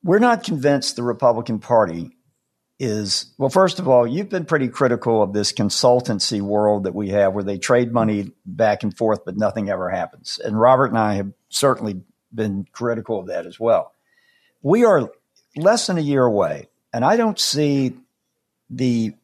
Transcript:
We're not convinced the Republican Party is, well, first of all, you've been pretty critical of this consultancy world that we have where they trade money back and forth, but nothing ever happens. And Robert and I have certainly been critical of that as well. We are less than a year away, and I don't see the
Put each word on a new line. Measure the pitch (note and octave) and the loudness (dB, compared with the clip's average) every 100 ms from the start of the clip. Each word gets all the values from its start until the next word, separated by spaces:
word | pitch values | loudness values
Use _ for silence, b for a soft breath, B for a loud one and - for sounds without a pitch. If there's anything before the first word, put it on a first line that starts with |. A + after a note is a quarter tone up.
We're | F3 G3 | 2 4
not | B3 A#3 | 4 2
convinced | - D3+ C#3 C#3+ B2+ | -2 -2 2 0 -2
the | - | -6
Republican | A#2+ A2+ B2+ A#2 A2+ G#2+ | -4 2 2 2 -2 -6
Party | - A#2+ G2+ E2+ D#2+ _ _ _ _ _ _ _ | 2 2 2 -2 -10 _ _ _ _ _ _ _
is, | C3 G#2+ G2+ - - _ | -4 -4 -4 -6 -8 _
well, | C3+ | 0
first | F#3 F#3+ - | 2 2 0
of | C3 | 2
all, | B2 A#2+ | 4 4
you've | C#3+ G3 | -2 -4
been | F#3+ | -6
pretty | D#3 D#3 B2+ | -2 -2 -2
critical | - C3+ A#2 A#2+ A2+ | 0 0 0 0 0
of | G2+ | 0
this | G#2 G2+ | -2 -4
consultancy | - G#2 - B2+ B2 B2 G#2 - G#2+ | -2 -2 2 4 4 0 -4 -4 -4
world | G2+ G#2 G#2+ G#2 | -2 0 2 0
that | F#2+ | -2
we | F2 G2+ | -6 -2
have | G2+ G2 | 2 2
where | G2 | 0
they | G2 G2 | -6 -6
trade | - B2 A#2+ | 2 2 2
money | A#2+ A2 G#2 G2 _ | 0 0 -2 -6 _
back | - F2+ A2 G#2 | -16 -2 0 0
and | G#2+ - | -4 -4
forth, | A2+ G#2 | -2 -2
but | - F#2 | -4 -4
nothing | G#2+ G2+ G2+ | -2 -2 -6
ever | F#2 F2+ | -4 -4
happens. | F2+ E2+ - - - | -4 -6 -10 -14 -10
And | A2 G#2+ | -6 2
Robert | A#2+ C3 C3 | 4 4 2
and | A2+ | 0
I | G#2+ | 0
have | G2+ G2 - _ | -2 -6 -10 _
certainly | - C#3+ B2+ G#2+ F#2+ - _ _ | -2 0 0 -4 -8 -14 _ _
been | A2+ G#2+ G2 F#2+ | -6 -4 -4 -8
critical | - A#2+ A2+ A2 A2 | -8 -6 -6 -6 -8
of | F2+ | -6
that | F2+ E2+ | -10 -10
as | F2+ | -4
well. | A2+ G2+ D2+ _ _ _ _ _ _ _ | 0 0 0 _ _ _ _ _ _ _
We | C3+ G#3 | 0 4
are | A#3+ F3 A2+ - _ _ _ - | 6 4 2 -10 _ _ _ 0
less | E3+ A3+ - | 2 2 0
than | F3+ | -2
a | |
year | D3 C#3 | 0 2
away, | B2 G#2 E2+ D2+ - _ _ | 2 2 0 -2 -12 _ _
and | A#2 | -2
I | B2+ A3+ | 2 2
don't | A3+ G3+ | 0 -2
see | - C#3+ D3 C#3 C3 B2+ _ _ _ _ _ _ _ | -4 0 0 0 -2 -4 _ _ _ _ _ _ _
the | B2 C3 A#2 A2 - | -4 0 0 -2 -6